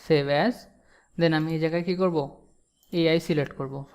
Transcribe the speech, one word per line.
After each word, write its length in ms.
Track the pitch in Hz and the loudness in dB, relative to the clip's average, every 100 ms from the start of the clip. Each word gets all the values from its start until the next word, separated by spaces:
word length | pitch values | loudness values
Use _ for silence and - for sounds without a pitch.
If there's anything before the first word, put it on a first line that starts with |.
| - | 0
save 400 | 151 139 143 214 | 2 2 2 0
as, 60 | - - _ _ _ _ - | -2 -12 _ _ _ _ 0
then 140 | 165 | 2
আমি 180 | 156 160 | 2 0
এই 60 | 160 | -2
জায়গায় 240 | 160 170 | -2 -2
কী 120 | 175 | -2
করব? 220 | 180 185 160 139 - _ _ _ _ _ | 0 0 0 -4 -8 _ _ _ _ _
এআই 280 | 175 165 165 | 0 2 2
সিলেক্ট 320 | 170 151 135 | 0 -2 -2
করব, 320 | - 135 139 139 | -6 -10 -10 -8